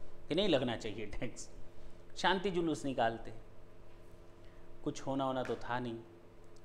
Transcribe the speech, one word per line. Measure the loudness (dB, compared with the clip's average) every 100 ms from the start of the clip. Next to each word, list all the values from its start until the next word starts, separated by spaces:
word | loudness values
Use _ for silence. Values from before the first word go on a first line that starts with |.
| 0 -2 2
कि |
नहीं | 4 8
लगना | 6 6 0
चाहिए | -2 -2 -2
टैक्स, | 0 0 -2 -8 -4 -4 -2 -4 -6 -6 2
शांति | 4 4 4
जुलूस | 2 2 2
निकालते। | 0 4 4 4 -6 -8 -10 -10 -10 -10 -12 -12 -14 -14 -14 -14 -14 -12 -8 -4
कुछ | -4 -2 0
होना | 2
होना | 2 2
तो | 2 0
था | 2 0
नहीं। | 0 -4 -8 -16 -16 -14 -14 -12